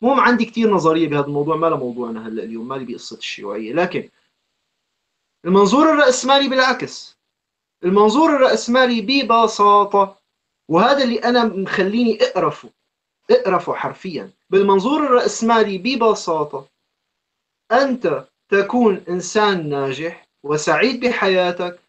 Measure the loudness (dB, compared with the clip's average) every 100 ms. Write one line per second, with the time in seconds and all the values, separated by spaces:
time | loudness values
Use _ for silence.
0 | 0 2 4 2 0 0 2 2 2 2
1 | 0 0 -2 -2 -2 0 0 -2 -4 -6
2 | -8 -10 -10 -10 -10 -12 -10 -10 -10 -14
3 | -14 -14 -14 -12 -10 -10 -6 -2 -2 -4
4 | -10 _ _ _ _ _ _ _ _ _
5 | _ _ _ _ 0 2 4 4 4 4
6 | 2 2 2 2 2 0 0 -2 -6 -12
7 | -20 _ _ _ _ _ _ _ 0 4
8 | 4 4 2 4 2 2 0 2 2 0
9 | 0 -2 2 2 2 2 4 4 4 0
10 | 0 -4 _ _ _ _ -2 2 2 2
11 | 0 -2 0 0 0 -2 -6 -2 -2 0
12 | 0 0 -2 0 -4 -4 -14 _ _ _
13 | _ _ 0 2 2 -2 -2 -6 -8 -8
14 | -10 -10 -12 _ _ 0 4 2 2 -2
15 | 2 2 0 -2 0 2 2 -2 -4 0
16 | 0 0 -2 -4 -4 -8 -14 _ _ _
17 | _ _ _ _ _ _ _ 0 0 -2
18 | -4 -4 -8 _ _ -2 0 2 2 0
19 | -4 -8 -4 0 0 0 -4 -4 -4 -6
20 | -8 -12 _ _ -6 -4 0 0 0 0
21 | -2 0 0 2 0 -2 -8 -10